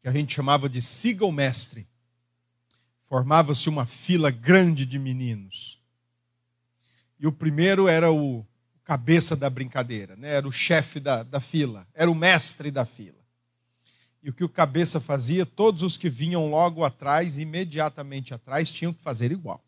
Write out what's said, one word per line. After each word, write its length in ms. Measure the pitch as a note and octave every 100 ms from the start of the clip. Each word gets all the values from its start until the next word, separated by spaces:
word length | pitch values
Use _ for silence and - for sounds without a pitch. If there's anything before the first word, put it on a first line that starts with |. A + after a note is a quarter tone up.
que 60 | B2+
a 40 |
gente 220 | C#3 D3+
chamava 340 | - C3+ C#3+ C#3
de 140 | B2+
siga 420 | A#2 - A#3 G3
o 60 | G3+
mestre. 560 | D3 C3+ A#2+ - - - _ _ _ _ _ _ _ _ _ _ _ _
Formava-se 600 | C3 B2+ D#3+ D3+ C#3+ -
uma 180 | D3+ A#2+
fila 440 | - - F3+ D3+
grande 540 | A#2+ A#2+ F#3+ F3 D3+
de 140 | C3 C#3
meninos. 840 | C3+ B2+ B2 G#2+ G2 - - - _ _ _ _ _ _ _ _ _ _ _ _ _ _
E 60 | D3+
o 60 |
primeiro 540 | - D#3+ D3 F3+ F#3+ F#3+
era 240 | D#3+ E3
o 340 | D#3 C#3+ A#2+ G#2+ _ _ _
cabeça 540 | - C#3+ A#2+ E3 - D3+
da 120 | C#3
brincadeira, 680 | B2+ C3 C3 B2 A2 F#2+ F#2+
né? 180 | C#3+
Era 140 | C#3+ C#3
o 40 |
chefe 460 | B2+ - E3 - D3
da, 240 | C#3 B2
da 160 | A#2+ C3+
fila, 480 | - D#3+ C#3 G#2 F#2
era 160 | - E3+
o 40 |
mestre 560 | E3 F3 F3 - - D3
da 140 | C#3
fila. 380 | A#2+ - F#2+ _ _ _ _ _ _ _ _ _ _ _
E 80 | D3
o 20 |
que 100 | B2
o 60 | F3
cabeça 520 | - D3+ C#3 E3+ D#3+
fazia, 460 | - C#3 A#2+ F3+ F3+
todos 360 | - A3 F3
os 140 | F3+ -
que 140 | F3
vinham 400 | A#2 D#3+ F3 D3+
logo 340 | D3+ F3 E3
atrás, 540 | D3+ - C#3 D3 E3+ C#3+
imediatamente 960 | D#3 E3 F#3 D3 D3+ D3+ C#3 C3+ B2
atrás, 380 | A#2+ - C#3 E3
tinham 200 | - E3+
que 100 | E3+
fazer 280 | D#3 A#2 A#2+
igual. 340 | F#3 D3+ D#2+